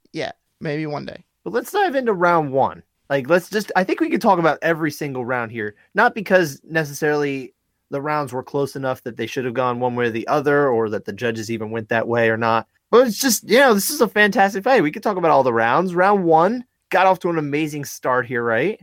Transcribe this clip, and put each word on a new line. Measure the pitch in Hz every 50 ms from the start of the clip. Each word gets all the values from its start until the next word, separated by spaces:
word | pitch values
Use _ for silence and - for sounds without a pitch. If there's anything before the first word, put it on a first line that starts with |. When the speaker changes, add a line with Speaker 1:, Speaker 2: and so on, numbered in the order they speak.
| _ _
Speaker 1:
Yeah, | - 160 139 - - _ _ _ _ -
maybe | 170 165 147 156 156
one | 151 147 143 135
day. | - - - _ _ _ _ -
Speaker 2:
But | 175
let's | 180 240 262 - -
dive | 427 403 359 262
into | 277 254 233 208
round | 175 175 175 175 170 156 139 131
one. | 135 127 95 80 85 - _ _ _ _ -
Like, | 139 139 127 123
let's | 170 185 175 -
just, | - 214 202 - -
I | 185 185
think | - 330 -
we | 320 320
could | - 226
talk | - 233 190 175
about | 165 156 143 -
every | - 160 170 156 160 151
single | 143 - 160 143 135 127 123
round | 113 131 123 117 110
here, | 113 117 107 104 - _ _ _ -
not | 185 220 247 240
because | 233 185 - 196 185 180 151 - - _
necessarily | - 160 160 156 143 143 131 160 151 151 147 147 143 139 135 127 120 _ _ _ _ _ _ _ -
the | 143 143
rounds | 139 151 151 151 143 127
were | 113 131 123
close | - - 143 143 135 - 143
enough | 135 131 131 123 -
that | 127 113 -
they | 120 110
should | - 139 123
have | 127 117
gone | 123 127 123 123 120
one | 123 127 123
way | 123 120
or | 117
the | 110 117 107 -
other, | 127 151 135 147 143 143 143 139
or | 123 113 113 107
that | 107 101 98
the | -
judges | 101 98 123 117 113 110 110 110
even | 117 110 110 107
went | 110 113 113 -
that | 120 113 110 110
way | 117 117 113 113
or | 113 110
not. | 117 113 113 113 110 _ _ _ _ _
But | - 226 262 247
it's | 196 -
just, | - 269 226 - - 147
you | 185 247
know, | 285 269 220
this | 202 196 -
is | - -
a | 240 214
fantastic | - 208 208 208 190 226 196 196 196 190 196
fight. | 254 269 240 160
We | 151
could | 151 220 -
talk | 240 202 185
about | 170 160
all | 147 139 131
the | 131
rounds. | 117 113 113 113 127 151 180 190 175
Round | 170 185 196 208 202 185
one | 165 160 156 165 196 233 254 240 _ _ _ _ -
got | - 185 185 190
off | 185 180
to | - 180
an | 170 160
amazing | 151 143 139 147 160 151 147 151 143
start | - - - - 147 127 127 120
here, | 117 127 120
right? | 117 117 113 113 139 185 214 -